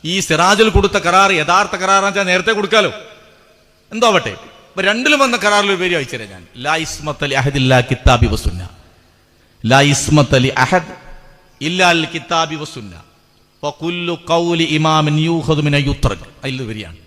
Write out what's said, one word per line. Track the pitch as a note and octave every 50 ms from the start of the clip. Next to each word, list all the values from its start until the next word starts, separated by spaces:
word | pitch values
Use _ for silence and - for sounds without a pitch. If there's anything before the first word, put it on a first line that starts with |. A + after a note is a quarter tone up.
| -
ഈ | D#3 F3+ F#3+ F3+ -
സിറാജിൽ | D#3+ D#3 E3+ F#3 G#3 G3+ A3 A3 E3+
കൊടുത്ത | G3 G3+ G3 - G3+ E3
കരാർ | E3+ F3 F#3+ G3 G3 F#3+ E3
യഥാർത്ഥ | D3+ D3+ F3 F#3+ G#3 - - F#3
കരാറാണെന്ന് | F#3 F#3+ G3 G3 G3 G3
വെച്ചാൽ | F#3 G3+ G3 F3+
നേരത്തെ | F3+ F#3 F3 - A3+ G#3
കൊടുക്കാലോ, | G3+ F#3 G#3 A3 G3+ D#3+ - - - - - - - _ _ _ _ _ _ _ _ _ _ _ _ _
എന്തോ | - A3 A#3+ A#3
ആവട്ടെ. | G#3 F3+ - A2+ F#2+ - - - - - _ _
ഇപ്പൊ | _ F#3 F#3 G3
രണ്ടിലും | G#3 A3+ B3+ D4+ D4 C#4+ C#4
വന്ന | C4 A#3+ A#3+ -
കരാറിൽ | G#3 G#3 G3+ G3+ G3+ G3
ഒരു | F3+ F3
പേര് | F3+ F3 D#3+
വായിച്ചുതരാം | C#3 B2+ - A#2+ A2 G2+ F#2+
ഞാൻ. | F#2 E2+ F2 _ B2 B2
ലാ | C#3+ D#3 D#3+ E3 -
ഇസ്മത്ത | - - D3 D3+ D3 - - C#3+
ലി | C3+ C3+
അഹദ് | B2+ C#3+ C3+ C#3
ഇല്ലാ | C3 B2+ C3 B2+ A#2+ -
കിതാബി | B2+ - - - B2+ A#2 A#2 A2 F#2
വസുന്ന. | - - - E2+ F2 F2+ - - - _ _ _ _ _ _ _ _ _ _ _ _ _ _ _ _ - A2
ലാ | B2 C3+ C#3+ C#3+ C#3+
ഇസ്മത്ത | - - - D#3 D3+ C#3 - C#3 C3 B2
ലി | C3 C3 B2+ B2+
അഹദ് | - - F3+ D#3+ - - - - - - - - - - _ _ _ _ _ C#3+ D#3
ഇല്ലാ | F3 F3+ F#3 F3 E3+
അൽ | E3 D#3 D3+ E3
കിതാബി | E3 B2 - E3+ E3 E3 D#3 D#3+ D3+ D3+
വസുന്ന. | D3 - C3 A2 G2+ F2 E2+ - _ _ _ _ _ _ _ _ _ _ _ -
ഫകുല്ലു | D3 C#3+ _ D#3+ E3+ F3 F3 F3 E3+ E3+ D#3+ - - E3+
ഖൗലി | E3+ E3+ E3+ E3+ E3 E3 D3 D3+ D3+
ഇമാമിൻ | D#3 D#3 D#3 D#3 D3+ D3+ D3+ D3+ D#3 E3
യൂഖദു | E3+ E3 D3 C#3+ D#3+ D3 D3+ D3
മിന | C#3+ C#3+ C#3 C3
യുത്രക്. | - - - B2+ G2 E2+ - - - - -
അതിൽ | C3+ C3 C3 C3 G#2+
വരികയാണ്. | A2 G#2+ G2+ D#2+ D#2+ D#2 -